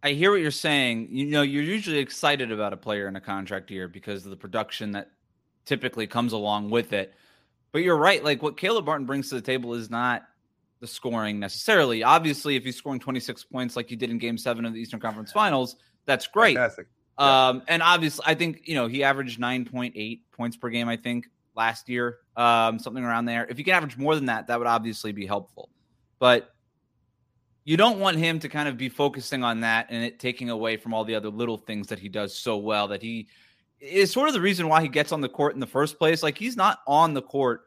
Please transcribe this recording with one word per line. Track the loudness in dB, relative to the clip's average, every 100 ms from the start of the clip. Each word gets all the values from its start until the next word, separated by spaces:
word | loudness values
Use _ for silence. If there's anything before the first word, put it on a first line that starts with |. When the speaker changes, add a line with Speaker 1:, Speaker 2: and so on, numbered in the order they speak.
Speaker 1:
I | -2
hear | 2 4
what | 4
you're | 0
saying. | -2 0 2 2 0 -4
You | -4 0
know, | 2
you're | 2 0
usually | -2 -4 -2 -4
excited | -4 -2 0 0 -2
about | -4 -4
a | -6
player | -6 -4 -4
in | -8
a |
contract | -8 -8 -6 -10 -8
year | -10 -10
because | -12 -12 -12
of | -12
the | -16
production | -8 -6 -4 -6 -8
that | -8 -10 _ _ _ _ _
typically | -6 -4 -4 -6 -4
comes | -2 -2
along | -2 -2 -2 0
with | -2 0
it. | -4 -4 _ _ _ _ _ _
But | -2
you're | 2 4
right. | 6 4
Like, | 2 0
what | -2 -2
Caleb | 0 0
Martin | 0 -4 -2
brings | -4 -4
to | -6
the |
table | -2 -2 -2
is | -8 -6
not | -2 0 -2 -6 _ _ _ _ _
the | -16
scoring | -8 -4 -2 -2 -4
necessarily. | -6 -6 4 6 6 4
Obviously, | 6 6 6 -2 -2 -2
if |
he's | -2 -10
scoring | -8 -8
twenty-six | -6 -6 -6 -12
points | -10 -6 -6
like | -6 -8
he | -6
did | -4
in | -4
Game | -4 -4
seven | -4 -4
of | -4
the | -8
Eastern | -10 -8
Conference | -8 -8 -4
Finals, | 0 2 2 -2 -8 _ _
that's | -2 0 0
great. | 4 4 6
Speaker 2:
Fantastic. | 0 -2 -20 _ _ 2
Yeah. | 6 8 6
Speaker 1:
Um, | 2 0
and | 2
obviously, | 6 4 2 -2 0
I |
think, | 0 0 -4 -6
you |
know, | -2 -2
he | 0
averaged | 2 2 -2 -4
nine | -4 -2
point | -4 -6 -8 -6
eight | -10 -10 _
points | -8 -8 -6
per | -6
game, | -4 -2
I | -4
think, | -4 -6 -8 _ _ -2
last | -2 -2 -6
year, | -2 -2 -6 _ 2
um, | 4 6 4 0
something | -6 -6
around | -2 -2
there. | 0 -2 -4
If | -6
he |
can | 2
average | 2 0 -4
more | 0
than | 2 2
that, | -2 -2
that | -2
would | 2
obviously | 0 0 -6 -8
be | -8 -4
helpful. | -4 -6 -20 -20 _ _ _ _ _
But | 6 6 4 _ _ _ _ _ _ _ _ _ _ _
you | 0 6
don't | 6 6
want | 2 2
him | 2 0
to | -4
kind | -4 -4
of | -2
be | -6
focusing | 2 0 0 -6 -2
on | 0 0
that | 2 2 0
and | -4
it | -6 -6
taking | -6 -6 -6
away | -4 -2 -4
from | -4
all | -4
the | -2 -4
other | -4
little | -6 -4 -4
things | -8 -10 -8
that | -10
he | -8
does | -8 -6 -6
so | -4 -4
well, | -2 -2 -2
that | -4
he | -8 -10 -12 _ _ _ _ _
is | -4 2 2
sort | 4 0
of |
the | 2
reason | 0 0 4
why | 4
he | 4
gets | 0 0
on | -2
the | -4
court | 0 0
in | 0
the | -4
first | 0 0 2
place. | 2 2
Like, | 0 -4
he's | -6 0
not | 2 2 2
on | 4 4
the | 2
court | -4 0 0 0